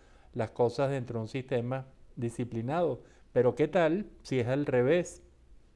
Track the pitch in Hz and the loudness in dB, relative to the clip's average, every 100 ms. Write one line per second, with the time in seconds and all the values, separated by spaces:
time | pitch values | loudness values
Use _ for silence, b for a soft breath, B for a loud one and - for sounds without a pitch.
0 | B B B 123 110 - 120 131 135 139 | B B B -6 -4 0 0 2 -2 -2
1 | 120 113 110 135 127 123 120 135 135 - | -4 -6 -6 -8 -4 -4 -2 -6 -8 -18
2 | - - 117 123 120 113 117 170 160 120 | -16 -6 -6 -4 -6 -4 -4 -2 -2 -4
3 | B B B 127 123 - 151 180 156 190 | B B B 2 4 4 2 2 2 0
4 | - - - 131 117 135 147 123 127 175 | -4 -12 -4 -2 0 0 2 2 4 2
5 | 175 - - _ - - - | 0 -10 -20 _ -20 -20 -20